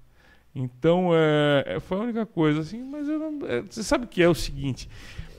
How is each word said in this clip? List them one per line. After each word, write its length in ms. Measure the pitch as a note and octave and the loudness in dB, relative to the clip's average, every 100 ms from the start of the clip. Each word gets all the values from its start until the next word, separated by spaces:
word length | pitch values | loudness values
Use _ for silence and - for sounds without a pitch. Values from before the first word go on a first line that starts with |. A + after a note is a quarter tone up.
| - _ _ - _ | -20 _ _ -20 _
Então, 560 | C3+ B2+ - D#3+ F3 F3+ | -8 -8 -2 2 4 4
é, 500 | E3 D#3 D3+ D3 C#3 - | 4 4 4 4 4 2
é, 140 | - | -4
foi 180 | - F#3+ | -4 -4
a 20 | |
única 220 | A#3+ A3+ G#3+ | -2 -4 -4
coisa, 340 | - D#3 D3+ | 2 2 2
assim, 220 | D#3+ A3 | -2 -10
mas 240 | C4 D4 D4 | -10 -8 -4
eu 100 | D#4 | -4
não, 280 | D#4 D4+ - | -4 -6 -4
é, 140 | A#3+ | -4
você 200 | G#3 - | -6 -8
sabe 240 | G#3 C#4+ A#3+ | 0 0 0
que 160 | - | 2
é 60 | E3+ | 4
o 60 | |
seguinte, 540 | E3 - C#3 C3+ B2 - - - - - | 4 -2 -4 -4 -4 -8 -16 -16 -14 -14